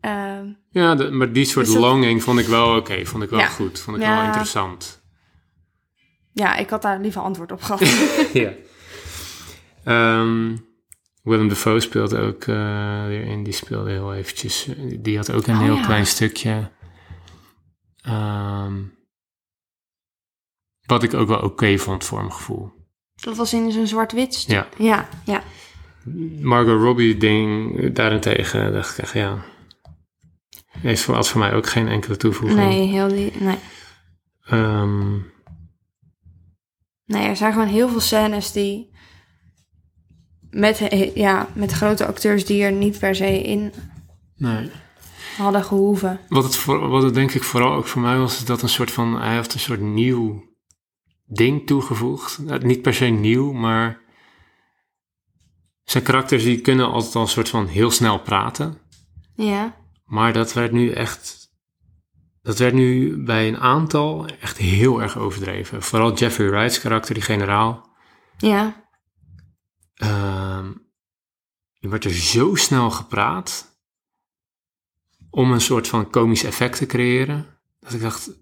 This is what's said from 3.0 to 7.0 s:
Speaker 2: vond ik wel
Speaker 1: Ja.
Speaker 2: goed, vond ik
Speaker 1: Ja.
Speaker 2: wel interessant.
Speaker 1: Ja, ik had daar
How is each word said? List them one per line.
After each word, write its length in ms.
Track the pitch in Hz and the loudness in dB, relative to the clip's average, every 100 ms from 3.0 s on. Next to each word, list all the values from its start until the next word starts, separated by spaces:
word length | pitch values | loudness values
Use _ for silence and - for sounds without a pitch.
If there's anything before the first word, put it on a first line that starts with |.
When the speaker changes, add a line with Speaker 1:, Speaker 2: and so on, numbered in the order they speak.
| 92 | -6
Speaker 2:
vond 160 | 113 | -6
ik 80 | 104 | -2
wel 80 | 113 | 0
Speaker 1:
Ja. 80 | 101 | 0
Speaker 2:
goed, 320 | - 98 - | 0 -6 -6
vond 160 | - 107 | -10 -4
ik 60 | |
Speaker 1:
Ja. 140 | 220 220 | 0 0
Speaker 2:
wel 80 | 220 | 0
interessant. 760 | 214 214 - 95 90 - - _ _ _ _ _ _ _ _ _ _ _ _ _ | -2 -4 -4 -6 -8 -16 -18 _ _ _ _ _ _ _ _ _ _ _ _ _
Speaker 1:
Ja, 240 | - 202 - | -2 0 0
ik 140 | 202 | -2
had 120 | 214 | -4
daar 180 | 214 190 | -2 -2